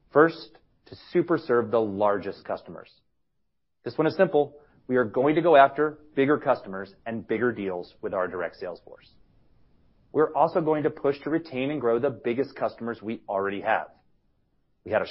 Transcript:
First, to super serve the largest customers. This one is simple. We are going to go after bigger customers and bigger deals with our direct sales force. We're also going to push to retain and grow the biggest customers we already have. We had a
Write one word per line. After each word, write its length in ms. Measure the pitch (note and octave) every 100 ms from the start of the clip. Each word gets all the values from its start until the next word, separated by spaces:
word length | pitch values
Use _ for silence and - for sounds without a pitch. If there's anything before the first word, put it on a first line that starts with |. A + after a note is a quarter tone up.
| _
First, 460 | C#3+ E3 - - - _ _ _
to 100 | F#2+ -
super 260 | F3+ E3+ D#3+
serve 320 | - A#2+ G#2+
the 120 | A#2
largest 640 | G#2+ G2 G#2 G2+ F#2 - -
customers. 440 | F#2+ - E2 - _ _ _ _ _ _ _ _ _
This 140 | B2 C3+
one 100 | D#3
is 80 | D3+
simple. 400 | F#3 D3+ C#3+ - _ _ -
We 80 | B2+
are 100 | A2
going 300 | C3 C#3 D#3
to 60 |
go 140 | E3+ D3
after 440 | C#3 D3 D3+ D3 - -
bigger 220 | C3+ C#3+
customers 520 | C#3+ A#2+ - F#2+ F#2+ - A2+
and 220 | A2+ -
bigger 240 | A2 A#2+
deals 420 | A2 G2 F2+ F2+ _
with 120 | G#2+
our 140 | F#2+ F2+
direct 280 | F2+ E2 -
sales 260 | F2+ E2+
force. 240 | - - _ _ _ _ _ _ _ _ _ _ _
We're 220 | - D#3
also 280 | C#3 E3 F3+
going 220 | D#3 D#3
to 60 | D3
push 300 | - C#3 C#3
to 60 | D3
retain 400 | D#3+ E3 B2+ C3+
and 100 | D3+
grow 200 | A#2 A#2
the 100 | C#3
biggest 460 | A#2 B2+ A#2+ C3+ -
customers 440 | A#2 - A#2 A2+
we 200 | G#2 A2+ -
already 320 | G2+ G2 G2
have. 260 | G2 G2 D2 - _ _ _ _ _ _ _ _ -
We 60 |
had 120 | G#2
a 40 | -